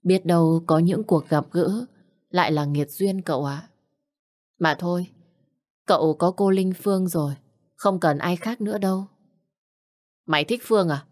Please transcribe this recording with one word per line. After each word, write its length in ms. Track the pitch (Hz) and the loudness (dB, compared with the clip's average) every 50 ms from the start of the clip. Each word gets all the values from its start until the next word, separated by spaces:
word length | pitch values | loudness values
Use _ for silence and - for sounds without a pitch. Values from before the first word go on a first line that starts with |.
| _ | _
Biết 240 | 175 185 190 180 | 2 0 0 2
đâu 380 | 165 175 170 165 160 165 165 165 | 2 2 4 4 4 2 0 2
có 120 | - 160 160 | 2 2 4
những 260 | 170 170 165 190 214 | 4 2 2 0 0
cuộc 240 | - 185 160 - - | 0 0 0 2 0
gặp 180 | 165 147 147 - | -2 -2 -2 -2
gỡ 360 | - 170 180 185 196 226 247 - _ _ _ _ _ _ _ _ | -2 0 0 0 -2 -4 -8 -12 _ _ _ _ _ _ _ _
lại 220 | - 180 170 - 156 | -2 0 0 2 0
là 120 | 151 147 | 0 -2
nghiệt 260 | 143 143 147 147 143 | -2 -2 -2 -4 -4
duyên 320 | - - 190 202 190 190 180 | -4 -4 -2 -2 -2 -4 -4
cậu 220 | - 156 131 147 | -4 -4 -2 -2
ạ. 240 | 139 139 147 - _ _ _ _ _ _ _ _ _ _ _ _ _ _ _ _ _ _ _ | -4 -6 -8 -12 _ _ _ _ _ _ _ _ _ _ _ _ _ _ _ _ _ _ _
Mà 180 | 170 160 151 156 | 0 0 0 0
thôi, 280 | 170 175 175 175 180 - _ _ _ _ _ _ _ _ _ _ _ _ _ _ _ | -2 -2 -2 -2 -4 -6 _ _ _ _ _ _ _ _ _ _ _ _ _ _ _
cậu 280 | - 190 160 - 160 151 | 0 2 2 2 0 0
có 160 | - 180 175 | 2 0 0
cô 200 | 180 - 202 196 | 0 0 0 2
Linh 220 | 190 190 190 185 185 - - | 2 2 0 -2 -4 -4 -2
Phương 260 | 208 196 190 185 180 | -2 0 0 0 -2
rồi, 260 | 170 170 147 143 143 - _ _ _ _ _ _ _ | -2 -2 -2 -2 -6 -8 _ _ _ _ _ _ _
không 260 | _ - 202 190 180 | _ -2 -2 0 2
cần 180 | 170 160 147 143 | 0 0 0 0
ai 180 | - 175 180 | -2 -4 -4
khác 240 | 170 - 220 240 247 | -4 -4 -8 -6 -6
nữa 180 | 220 202 220 214 | -6 -4 -4 -2
đâu. 280 | 190 190 190 190 196 196 _ _ _ _ _ _ _ _ _ _ _ _ _ _ _ _ _ _ _ _ _ _ _ | -2 -2 -2 -2 -6 -10 _ _ _ _ _ _ _ _ _ _ _ _ _ _ _ _ _ _ _ _ _ _ _
Mày 180 | - 156 151 151 | -2 -2 -2 0
thích 180 | - 233 240 - | 0 -4 -6 0
Phương 240 | - 220 208 185 165 | 2 2 2 4 2
à? 180 | 147 143 - _ | 0 -4 -6 _